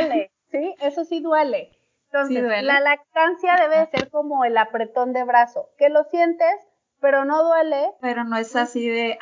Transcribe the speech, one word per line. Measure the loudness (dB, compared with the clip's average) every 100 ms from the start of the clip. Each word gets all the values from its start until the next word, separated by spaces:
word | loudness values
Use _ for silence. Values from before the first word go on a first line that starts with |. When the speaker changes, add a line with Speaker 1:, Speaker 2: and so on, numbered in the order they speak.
Speaker 1:
duele, | 2 -2 -4 _ _
¿sí? | -6 -6 -6
Eso | -6 -6 -6
sí | -6
duele. | 0 0 0 -4 -8 _ _ _ _
Entonces, | -4 -2 -2
Speaker 2:
¿Sí |
duele? | 0 0
Speaker 1:
la | 2 2
lactancia | 2 0 _ 0 0 0 2 2
debe | 4 2
de | 0
ser | -2 -2
como | -4 -2 0
el | 2 2
apretón | 0 -2 -4 -2 -2
de | -2
brazo, | 2 2 2 -2 -14 _
que | 2
lo | 2 0
sientes, | 0 0 2 0 0 -8 _ _ _
pero | 0 0 2
no | 0
duele. | 2 2 0 -2 -4 -4
Speaker 2:
Pero | -6 -4
no | -4 -4
es | -4
Speaker 1:
¿Sí? | -4
Speaker 2:
así | -4 -4 -2
de, | -2 -4 -6